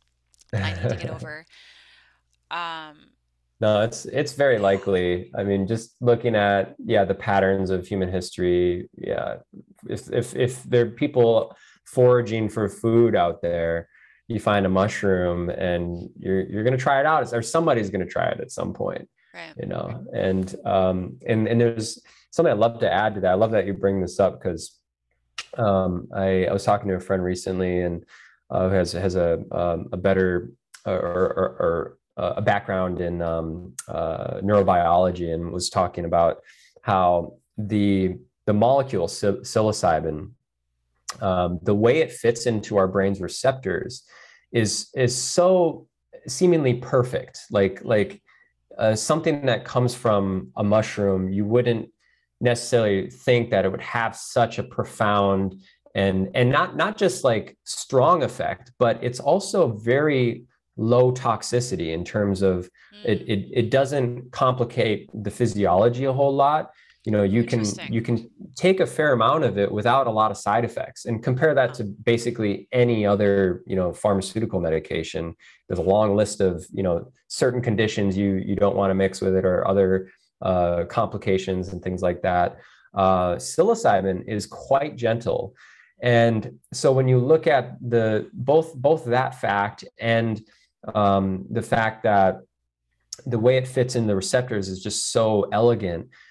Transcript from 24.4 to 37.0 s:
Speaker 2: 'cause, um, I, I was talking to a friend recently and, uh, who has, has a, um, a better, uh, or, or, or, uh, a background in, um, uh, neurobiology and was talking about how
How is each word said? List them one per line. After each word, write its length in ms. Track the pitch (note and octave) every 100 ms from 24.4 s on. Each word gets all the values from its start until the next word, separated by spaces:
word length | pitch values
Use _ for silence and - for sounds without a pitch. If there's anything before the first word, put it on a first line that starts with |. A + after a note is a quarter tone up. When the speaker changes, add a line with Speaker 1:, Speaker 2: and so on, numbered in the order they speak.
Speaker 2:
'cause, 340 | F#2 E2+ - _ _ _ _ _ _ - - -
um, 520 | A2 F#2+ F#2 F2 -
I, 320 | G2 F#2+ F#2+ F#2
I 60 |
was 120 | G2 -
talking 240 | G#2 G2+
to 60 | F#2
a 40 |
friend 240 | - F#2+
recently 580 | F2+ F2+ F#2+ F#2 F#2 F2+
and, 220 | F2 E2+ - - - _ -
uh, 180 | - F#2
who 80 | F#2+
has, 160 | F2
has 240 | E2+ F#2+ F#2
a, 280 | E2+ E2 F#2+
um, 360 | F2 F2 E2+ -
a 40 | F#2
better, 540 | F#2+ F#2+ F#2 F2+ F2 - _ - -
uh, 60 |
or, 340 | F#2 E2+ F2 F#2 -
or, 60 | - - F2
or, 320 | E2 - - _ -
uh, 180 | F2+ -
a 40 |
background 600 | G#2+ G2+ - F#2+ F#2 F2+
in, 200 | F2 F2
um, 520 | E2+ E2 E2 E2 F2+ - -
uh, 500 | - E2 D#2+ - -
neurobiology 920 | G2 G#2 F#2+ F2+ E2+ E2+ F#2 E2+ E2+
and 180 | E2 E2+
was 180 | F2+ F2+
talking 360 | G#2 F2+ - E2+
about 360 | E2+ E2+ - - - _ _
how 520 | - F#2+